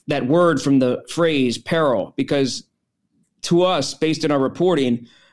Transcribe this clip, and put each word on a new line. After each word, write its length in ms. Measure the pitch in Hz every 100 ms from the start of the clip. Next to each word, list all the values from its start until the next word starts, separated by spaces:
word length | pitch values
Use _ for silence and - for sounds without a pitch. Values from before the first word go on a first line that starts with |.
| -
that 220 | 143 123
word 340 | 165 175 160
from 160 | 143 135
the 260 | 127 123 -
phrase 500 | - 170 147 127 113
peril, 560 | - 165 151 110 85 -
because 460 | 135 143 135 - - _ _ _ _ _ _ _
to 220 | - 170
us, 280 | 180 175 135
based 320 | - 156 156
on 60 | 156
our 80 | 143
reporting, 720 | 131 135 180 160 127 120 - _ _